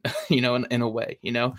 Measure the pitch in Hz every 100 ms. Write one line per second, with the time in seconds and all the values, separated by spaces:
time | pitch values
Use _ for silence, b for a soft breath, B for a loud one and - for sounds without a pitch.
0 | - - - 143 123 123 123 120 117 113
1 | - - - 120 120